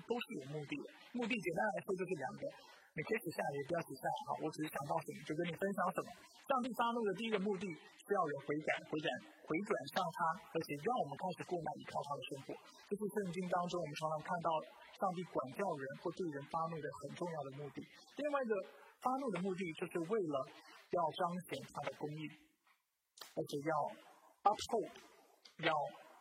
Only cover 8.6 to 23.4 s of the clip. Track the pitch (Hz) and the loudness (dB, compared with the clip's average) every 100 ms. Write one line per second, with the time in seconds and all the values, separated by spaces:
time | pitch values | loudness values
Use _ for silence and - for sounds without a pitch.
8.6 | - 147 175 156 156 - - - - 160 | 2 2 0 0 0 -2 -6 -10 0 0
9.6 | 208 190 - - 175 - 170 170 - 165 | 2 0 2 2 2 2 2 2 -2 -2
10.6 | - 147 175 247 147 139 185 165 147 175 | -2 0 2 2 0 -2 -4 -4 -2 -2
11.6 | 156 143 131 156 143 139 - 139 - - | -2 -6 -4 -4 -2 -4 -4 -6 -6 -10
12.6 | - - - 202 208 214 185 170 180 180 | -12 -20 -6 -2 0 0 0 -2 2 2
13.6 | 175 175 156 147 156 156 - - 170 160 | 2 0 -2 -2 0 0 -2 0 2 0
14.6 | - - - - 196 175 175 151 135 - | -2 -12 -18 0 0 0 -2 -2 -2 -2
15.6 | 196 151 135 147 175 165 175 139 147 165 | -2 -2 -4 -4 -4 -2 -2 -4 -2 0
16.6 | 165 160 143 - - - 175 160 135 135 | 0 -2 -4 -6 -8 -4 -4 -2 -4 -6
17.6 | 143 147 - - - - 294 285 233 202 | -8 -8 -12 -16 -12 -4 0 2 2 0
18.6 | - - - - 247 262 277 175 196 185 | -2 -12 -20 -2 0 2 0 0 0 0
19.6 | 180 151 175 180 165 226 165 135 135 - | -2 -2 -2 -2 2 2 2 0 -2 -10
20.6 | - - - 180 160 160 175 180 - 135 | -18 -20 -2 2 2 2 0 0 -4 -6
21.6 | - 156 143 - 147 151 151 - - _ | -6 -6 -4 -4 -6 -4 -8 -10 -20 _
22.6 | _ _ _ _ _ - - - | _ _ _ _ _ -18 -8 -6